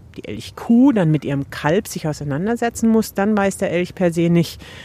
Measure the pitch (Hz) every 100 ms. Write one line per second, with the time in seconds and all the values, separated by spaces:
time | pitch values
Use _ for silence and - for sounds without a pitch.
0 | - - - 104 - - - 233 277 220
1 | 160 151 - 139 139 - 147 185 - -
2 | 156 147 151 180 202 233 233 - 226 220
3 | 214 - 202 208 196 - 190 170 180 -
4 | 180 170 170 170 160 - - -